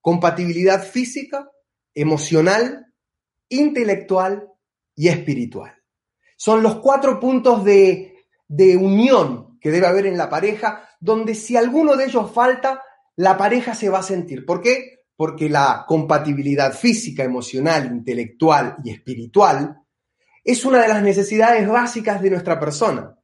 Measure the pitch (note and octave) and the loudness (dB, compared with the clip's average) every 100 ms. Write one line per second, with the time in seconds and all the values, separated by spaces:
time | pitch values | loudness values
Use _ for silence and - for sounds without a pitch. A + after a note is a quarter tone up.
0 | - E3+ F3 E3+ F3 E3+ F#3 F#3+ - B3 | 0 0 0 0 -4 0 2 2 -2 -6
1 | A#3+ C#4+ C4 C#4 C#4+ _ _ _ _ C#3+ | -6 -8 -10 -10 -12 _ _ _ _ -4
2 | D3 D3+ - D#3+ E3+ G#3 B3 C#4 _ _ | -2 -2 0 2 2 2 -2 -6 _ _
3 | _ _ _ _ _ B3+ D4 C#4+ A3 F#3 | _ _ _ _ _ -2 0 0 -2 -2
4 | - F#3 F#3 G3+ - _ _ _ _ - | 0 -2 0 -4 -10 _ _ _ _ 0
5 | E3 D#3+ - C3+ A#2 G2+ - _ _ _ | 0 0 -4 -6 -6 -10 -16 _ _ _
6 | _ _ _ _ - A3 A3 A3 C4+ C#4 | _ _ _ _ 2 4 2 2 0 2
7 | C#4 - B3+ C4 B3+ A3+ G3 G3 F#3+ F3+ | 0 0 0 0 2 2 4 6 6 2
8 | - - _ _ _ D3 F#3+ F3+ F#3+ G3 | -6 -20 _ _ _ 4 6 6 4 4
9 | B3 A#3+ D3 A#2+ - _ D3+ E3 F3+ F#3+ | 4 4 2 -4 -14 _ -2 2 2 2
10 | G3 F3+ D3 D3+ G3 G#3+ A3+ G3+ - _ | 0 -2 -4 -2 -4 -2 -6 -6 -18 _
11 | E3+ A3 A3 A3 - A#3+ A#3+ C#4 D#4 C4+ | -4 -2 -2 -8 -2 0 2 2 2 2
12 | C4+ A#3+ G3 - B3+ B3+ C4+ C4 - _ | 2 -2 -2 0 0 2 -4 -6 -12 _
13 | _ - F#3 F#3+ G3+ B3 A#3+ G#3+ G#3 F#3+ | _ 0 2 2 2 0 -2 -6 -2 -2
14 | F#3 F#3 D#3+ C3 - F#3 A#3 C4 B3+ _ | -4 -6 -6 -12 -6 -2 0 -2 -4 _
15 | _ _ D#3+ D3 D3+ D3 C#3 A#2+ - E3 | _ _ -8 -4 -2 2 2 0 -2 -2
16 | D3 D3+ D3 C#3 C#3+ C#3 C3+ - A#3+ A3+ | 0 -2 0 -4 -2 0 -2 0 0 0
17 | - C#3+ C3 B2 A#2+ C3 D3+ D#3+ C3 A#2+ | -4 -6 -4 -4 -8 -4 0 0 -2 -8
18 | A#2 A#2+ A#2 _ D#3+ D3 G2+ - A#2+ G#2+ | -8 -8 -8 _ 2 2 0 -8 -14 -14
19 | - A#2 A#2 F#3+ G3 C#3 D3 - _ _ | -14 -14 -2 4 4 2 -4 -10 _ _
20 | _ _ _ _ - A#3+ C4 B3+ A3+ G#3+ | _ _ _ _ -4 -2 2 4 4 2
21 | G3+ F#3+ G3 G#3+ A3+ A#3 G3+ A#3 A#3+ A#3 | 2 0 0 2 4 4 2 0 -2 -6
22 | A3 G3+ F#3+ F3+ - D#3+ D3+ - A3 C3 | -6 -2 -2 -2 -2 -4 -4 -2 -2 -2
23 | - _ | -10 _